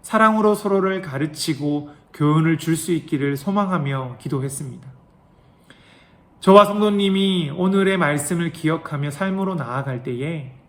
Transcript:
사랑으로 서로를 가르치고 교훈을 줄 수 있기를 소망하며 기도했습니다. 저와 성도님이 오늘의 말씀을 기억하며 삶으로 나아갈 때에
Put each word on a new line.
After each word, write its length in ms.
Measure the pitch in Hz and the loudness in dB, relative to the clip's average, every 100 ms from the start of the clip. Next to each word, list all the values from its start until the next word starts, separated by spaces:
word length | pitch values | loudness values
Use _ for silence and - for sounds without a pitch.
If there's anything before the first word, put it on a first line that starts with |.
사랑으로 520 | - 214 220 220 214 | -2 2 4 4 2
서로를 480 | 208 208 196 190 190 | 2 0 0 0 -4
가르치고 880 | 156 135 151 - - 135 147 147 147 - _ | -6 -6 -6 -4 -4 -2 -2 -4 -6 -20 _
교훈을 460 | - 147 156 160 160 | -2 2 4 2 0
줄 180 | 160 160 | 0 -2
수 160 | - | -2
있기를 440 | 165 - 143 143 139 | -4 -2 -2 -2 -2
소망하며 800 | - 196 196 180 139 135 127 123 | -2 -2 0 -2 -2 -4 -8 -12
기도했습니다. 680 | 143 139 135 - 139 180 - - _ _ _ _ _ _ _ - - - _ - _ _ | -6 -4 -6 -8 -12 -14 -20 -20 _ _ _ _ _ _ _ -20 -20 -20 _ -20 _ _
저와 260 | - 202 208 | 8 8 8
성도님이 880 | 208 208 202 196 190 196 185 147 156 | 4 2 2 2 2 2 0 -2 0
오늘의 400 | 185 196 190 190 | 2 2 2 2
말씀을 560 | 151 147 - 170 170 | 0 0 -2 -2 -2
기억하며 580 | - 156 160 - 147 143 | -2 -2 -2 -4 -6 -6
삶으로 440 | 143 190 190 190 | -4 -4 -2 -2
나아갈 480 | 180 120 127 135 123 | -4 -4 -6 -6 -6
때에 500 | 127 123 147 165 127 - | -6 -6 -6 -6 -10 -18